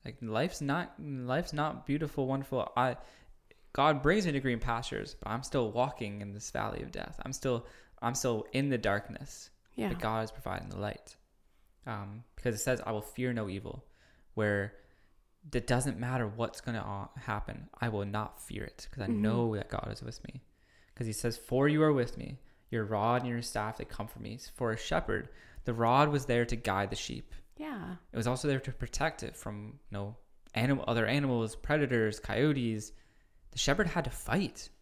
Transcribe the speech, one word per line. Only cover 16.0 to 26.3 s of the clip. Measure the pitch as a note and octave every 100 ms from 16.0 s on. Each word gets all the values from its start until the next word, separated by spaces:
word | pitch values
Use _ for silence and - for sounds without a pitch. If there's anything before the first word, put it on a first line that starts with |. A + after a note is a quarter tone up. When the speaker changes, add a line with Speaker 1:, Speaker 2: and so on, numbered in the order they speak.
| B2 B2+ A2
Speaker 1:
what's | G#2+ A#2 -
gonna, | - A2+
uh, | G2 G2+ G2 -
happen. | - G#2 - - - -
I | A#2
will | G#2+ G2+
not | G#2 G#2+ -
fear | - -
it | - - -
'cause | C3+
I | G#2+
Speaker 2:
Mm-hmm. | A2
Speaker 1:
know | G#2+ A#2 A#2 G#2+
that | -
God | G#2 -
is | -
with | A#2+ -
me. | - - - _ _ _ _ -
'Cause | A2+
he |
says, | G#2+ A#2+ A2+
"For | - B2+ C#3+
you | D3+
are | D#3
with | C#3 A#2+ -
me, | - B2+ - - _
your | A#2 G#2
rod | G#2+ A2+ B2
and | B2
your | A#2+
staff, | A#2 - G#2+ A2
they | -
comfort | - A2 -
me." | A2 A#2 - -
For | A#2+
a | A2
shepherd, | - D#3+ - G2 - - - - -
the |
rod | A#2 A#2 B2+ D3+
was | D3
there | B2+